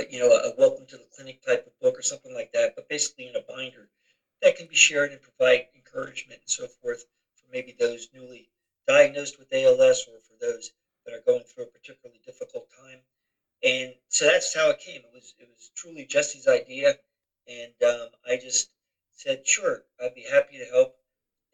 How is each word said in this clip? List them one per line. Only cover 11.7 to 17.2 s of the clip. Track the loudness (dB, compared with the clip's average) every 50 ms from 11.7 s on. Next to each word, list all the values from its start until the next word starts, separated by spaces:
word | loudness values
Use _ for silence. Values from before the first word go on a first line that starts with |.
| _ _ _ -20 -20 _ _ -20 _ _ _
difficult | -20 -16 _ -16 -14 _ -18 -18 _
time. | _ _ _ -20 -20 _ _ _ _ _ _ _ _ _ _ _ _ _ -2
And | -2 -2 -2 -6 -10 -14 _ _ _
so | -4 2 2
that's | 4 2 2 0 -2 -4
how | 0 0 0
it | 0 -2
came. | -6 -20 -20 -20
It | _ _ _
was, | -20 _ -20 _ _
it | _ _
was | _ _ _ _ _
truly | -20 -20 -18 -18 -18 -14
Jesse's | -2 0 0 0 0 -6 -4 0 2
idea. | 2 2 0 -4 -12 -2 0 0 0 0 _ _ _ _